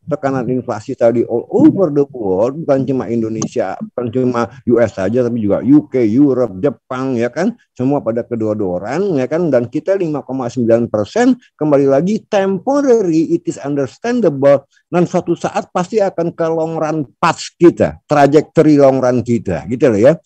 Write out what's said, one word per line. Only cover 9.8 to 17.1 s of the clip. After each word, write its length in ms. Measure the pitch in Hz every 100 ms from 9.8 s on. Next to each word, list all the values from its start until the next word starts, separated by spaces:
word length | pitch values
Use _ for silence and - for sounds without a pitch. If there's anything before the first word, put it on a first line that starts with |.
| 190 196
lima 240 | 170 147
koma 320 | - 131 120
sembilan 400 | 131 113 117 113
persen, 400 | 107 104 226 247 247 _ -
kembali 300 | 151 143 139
lagi 320 | 135 180 220 -
temporary, 1040 | 208 196 190 254 285 277 226 185 160 151
it 160 | 165 -
is 80 | -
understandable, 1120 | 143 143 131 - 233 247 185 139 139 139 - _ _
dan 160 | 170 170
suatu 240 | 175 165
saat 400 | 165 170 202 -
pasti 240 | 185 175 220
akan 320 | 196 180 170
ke 160 | - 165
long 320 | 165 160 160
run 320 | 156 160 143